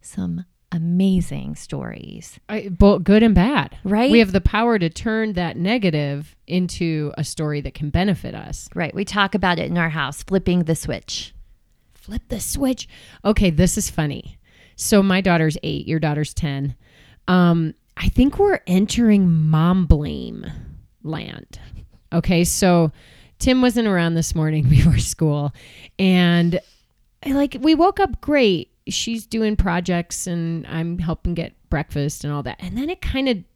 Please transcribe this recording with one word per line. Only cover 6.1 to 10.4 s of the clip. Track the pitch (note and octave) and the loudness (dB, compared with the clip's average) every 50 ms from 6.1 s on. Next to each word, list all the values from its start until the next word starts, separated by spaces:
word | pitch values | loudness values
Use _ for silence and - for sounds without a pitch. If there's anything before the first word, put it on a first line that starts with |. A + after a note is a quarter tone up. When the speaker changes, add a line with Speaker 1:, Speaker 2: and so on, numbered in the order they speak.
| C#3+ C#3+ D3+ - _ _ _ - | -6 -8 -10 -12 _ _ _ -4
Speaker 2:
into | - F3+ F#3 F3 - - F3+ E3 D#3+ D#3 D3+ D3 - - | -2 -2 -2 -2 -4 -4 -4 -2 -2 -2 -4 -6 -6 -6
a | D3 | -8
story | - - - D#3+ D3+ D3 D3 | -8 -6 -6 -6 -4 -4 -4
that | C#3+ - - | -6 -8 -10
can | - C#3+ D3 | -8 -8 -2
benefit | C#3+ E3+ F#3 G#3 F#3 - - - - | 0 0 2 2 0 -2 -4 -10 -12
us. | G#2+ - - - - - - - | -12 -12 -12 -12 -12 -12 -12 -6
Speaker 1:
Right. | E3+ F3 D3+ - | -6 -6 -4 -4
We | - G#3 | -6 -6
talk | - - G#3 G3+ G3 - | -4 0 0 0 0 0
about | G#3 F3 F#3 F3 E3 | -2 0 0 0 0
it | E3 - | -2 -4
in | E3+ F3 | -2 -2
our | E3+ E3 | -2 -2
house, | D3+ D#3+ C#3+ C3 D3 - - | -2 -4 -6 -6 -8 -12 -8
flipping | - F#3+ G3 | -2 -2 -2